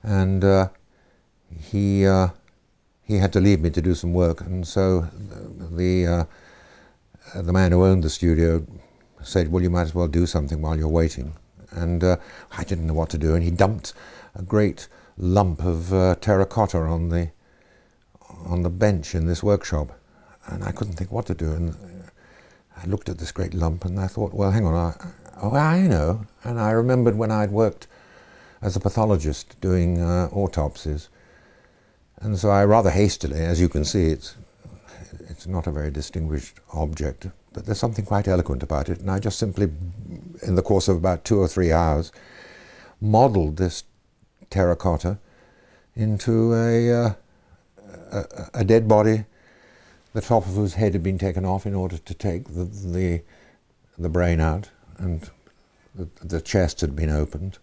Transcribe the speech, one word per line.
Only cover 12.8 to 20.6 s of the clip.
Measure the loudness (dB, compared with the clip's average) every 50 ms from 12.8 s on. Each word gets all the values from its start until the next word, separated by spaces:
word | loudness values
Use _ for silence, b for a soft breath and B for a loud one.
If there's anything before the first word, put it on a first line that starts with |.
| -2
know | -2 0
what | -2 -2 -2
to | -2 -2
do, | 0 2 2
and | 2 2
he | 0
dumped | 0 2 0 0 0 -4 -10 -14 B B B B B B B B B
a | -14
great | -8 -2 0 2 2 2 0 -4 -14 -20 B B B B B -4
lump | -2 2 2 4 2 2 0 -2
of, | -2 -2 -2 -2 -2 0
uh, | 2 2 4 4 2 2
terracotta | 2 2 2 2 2 0 2 -2 0 0 0 -2
on | -2 0 -2 -2 -2 -2
the, | -2 -2 -2 -4 -8 b b b b b b b b b b b b b b b _ _ -20 -20 -20 -16 -8
on | -4 -2 -2
the | 0 -2
bench | 0 2 2 2 2 0 -2 -4 -2
in | -2 0
this | 0 0 0
workshop, | 2 2 2 0 0 -2 -4 -4 -4 -4 -10 -20 b b b b b b b b _
and | -12 -10 -8